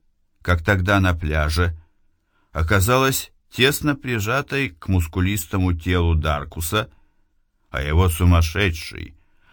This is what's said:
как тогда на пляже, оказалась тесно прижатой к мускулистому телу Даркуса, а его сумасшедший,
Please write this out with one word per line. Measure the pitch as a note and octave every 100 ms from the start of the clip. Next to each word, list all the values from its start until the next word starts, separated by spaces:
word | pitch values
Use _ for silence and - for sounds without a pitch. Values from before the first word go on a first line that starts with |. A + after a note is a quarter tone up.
| _ _ _ _
как | - E2+
тогда | F#2 G2 F2+ G2+
на | F#2
пляже, | E2 D2+ D#2 D2+ D#2+ F2 D#2+ - _ _ _ _ _ _
оказалась | - D#2+ G2+ G2 B2+ C3 C3 - _ _
тесно | - C3 C#3 D3+ C3+
прижатой | B2+ A#2+ G#2 C3 - C#3 C3+
к | - -
мускулистому | F#2 E2 F#2 F#2 G#2 - G2 F#2
телу | E2 F2+ F2+ E2+
Даркуса, | D#2+ D#2 D2 C#2+ E2 D#2+ G#2+ B2 _ _ _ _ _ _ _ _
а | B1+
его | C#2+ D#2+ F#2
сумасшедший, | - F2 E2+ D#2+ F2 G2+ D#2+ - G1+ G1+ - _ _ _